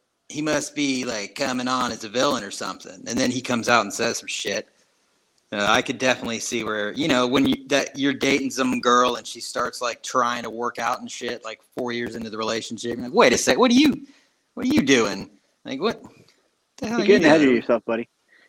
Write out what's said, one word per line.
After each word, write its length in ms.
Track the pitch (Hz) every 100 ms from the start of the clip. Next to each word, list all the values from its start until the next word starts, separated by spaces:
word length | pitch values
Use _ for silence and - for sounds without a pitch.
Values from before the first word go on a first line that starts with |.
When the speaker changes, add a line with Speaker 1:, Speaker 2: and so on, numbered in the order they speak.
| _ _ -
Speaker 1:
He 140 | 147
must 320 | 151 147 147 -
be, 300 | 143 131 123
like, 280 | 110 101
coming 340 | - 139 127 123
on 240 | 127 123
as 120 | 113
a 60 | 110
villain 340 | 117 143 127
or 80 | 98
something. 520 | - 98 90 - - -
And 120 | 120
then 120 | 131
he 100 | 123
comes 260 | 120 120 110
out 140 | 120
and 100 | 101
says 280 | - 117 110
some 80 | -
shit. 400 | - 110 98 - _ _ _ _ _ _ _ -
Uh, 140 | 104 101
I 140 | 117
could 160 | 127 117
definitely 420 | 127 120 120 113
see 240 | - 120
where, 280 | 107 107 104
you 160 | - 160
know, 180 | 127 123
when 220 | 135 135
you, 200 | - -
that 280 | 139 - -
you're 160 | 139
dating 380 | 123 135 139 135
some 280 | 120 131 123
girl 360 | 123 123 123 117
and 100 | -
she 160 | -
starts, 400 | - 123 123 -
like, 220 | 120 110
trying 400 | - 131 120 120
to 80 | 117
work 260 | 113 120 120
out 220 | 117 123
and 100 | 117
shit, 340 | - 120 120
like, 160 | 110 110 _ -
four 160 | 123
years 240 | 120 120 117
into 140 | 113
the 80 | 107
relationship. 580 | 110 113 - 113 117 120
You're 100 | 123
like, 80 | 180
"Wait 180 | 160
a 60 | 117
sec, 180 | - 131
what 140 | 247
are 20 |
you, 320 | 240 302 - - _ _ _ _
what 140 | - 127
are 20 |
you 140 | 302
doing? 480 | 135 131 104 98 98 _ _ _ 120
Like, 160 | 135
what 220 | 208 - - - _ _ _ _ _ -
the 80 | 226
hell 140 | 233
Speaker 2:
You're 0 |
Speaker 1:
are 20 |
you 60 | 202
Speaker 2:
getting 180 | 202 160
ahead 120 | 160
of 100 | 139
Speaker 1:
doing?" 80 | 120
Speaker 2:
yourself, 280 | - 117 -
buddy. 220 | 113 - _ _ _